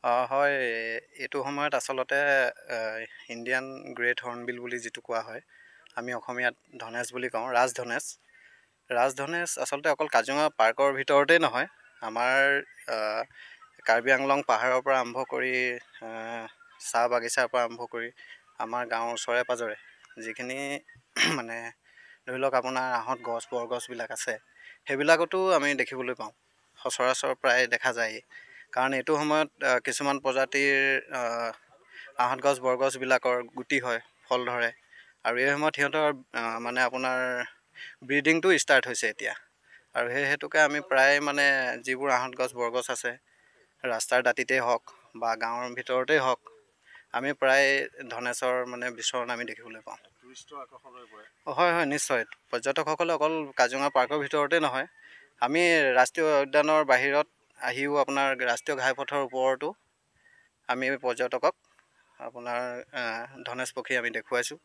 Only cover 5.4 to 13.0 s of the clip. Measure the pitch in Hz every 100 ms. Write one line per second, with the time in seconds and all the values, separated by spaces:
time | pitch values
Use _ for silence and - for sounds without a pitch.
5.4 | _ - - - - - 120 123 - 123
6.4 | 123 113 _ - 113 117 123 123 123 117
7.4 | 123 120 127 120 120 120 - - _ _
8.4 | - - _ _ _ 123 127 135 139 170
9.4 | 175 - 131 143 156 143 156 117 113 139
10.4 | 151 - 113 117 139 135 135 143 143 170
11.4 | 160 120 156 - - _ 113 113 120 131
12.4 | 139 139 - - - 117